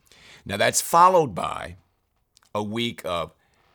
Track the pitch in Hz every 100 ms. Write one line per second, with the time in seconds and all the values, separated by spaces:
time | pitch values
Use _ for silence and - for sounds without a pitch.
0 | _ _ - - - 101 113 - - 170
1 | 180 185 147 92 73 - - 90 _ _
2 | _ _ _ _ _ 104 107 113 117 -
3 | - 87 80 _ _ _ _